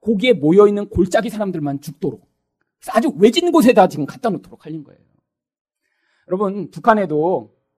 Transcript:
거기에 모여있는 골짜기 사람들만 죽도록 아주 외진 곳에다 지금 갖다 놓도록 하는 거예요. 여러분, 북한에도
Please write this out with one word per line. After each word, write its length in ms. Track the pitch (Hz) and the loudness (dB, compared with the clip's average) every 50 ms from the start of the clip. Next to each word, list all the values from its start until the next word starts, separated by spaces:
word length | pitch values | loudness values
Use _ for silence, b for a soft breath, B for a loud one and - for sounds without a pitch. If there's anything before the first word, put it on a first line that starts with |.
거기에 320 | _ 208 233 190 190 254 233 | _ -2 -2 0 2 2 2
모여있는 560 | 156 135 151 170 196 208 208 208 202 208 202 | 2 2 2 6 6 6 6 4 0 -6 -6
골짜기 400 | - 175 180 180 - - - 240 | -2 -2 -2 0 0 -2 -2 -2
사람들만 500 | 214 208 214 196 175 170 147 143 139 139 | -6 -6 -6 -6 -6 -6 -6 -6 -6 -8
죽도록 480 | - - 147 _ - 151 - - _ _ _ _ _ _ _ _ _ _ _ _ _ - - | -10 -14 -14 _ -10 -10 -10 -10 _ _ _ _ _ _ _ _ _ _ _ _ _ -2 -2
아주 180 | 214 240 311 - - | 0 0 0 0 4
외진 340 | 190 233 233 349 349 349 | 2 4 4 2 -2 2
곳에다 360 | 330 330 233 240 233 214 190 180 | 2 4 4 6 6 6 4 2
지금 180 | - - 147 | 2 -6 -8
갖다 240 | - - - - 233 | -8 -10 -8 -6 -6
놓도록 360 | 190 147 - - - _ _ 156 | -6 -6 -10 -14 -20 _ _ -16
하는 160 | 156 160 147 | -14 -14 -16
거예요. 160 | - - _ _ _ _ _ _ _ _ _ _ _ _ _ _ _ _ _ _ _ _ _ _ _ _ _ _ _ | -18 -20 _ _ _ _ _ _ _ _ _ _ _ _ _ _ _ _ _ _ _ _ _ _ _ _ _ _ _
여러분, 420 | 175 190 208 196 196 208 175 - | -4 -4 -2 -4 -4 -6 -10 -10
북한에도 880 | _ 165 147 240 226 214 196 165 151 151 151 175 190 143 110 101 _ _ _ _ _ | _ -4 -2 -2 0 0 -2 -4 -4 -4 -2 -2 -4 -6 -8 -12 _ _ _ _ _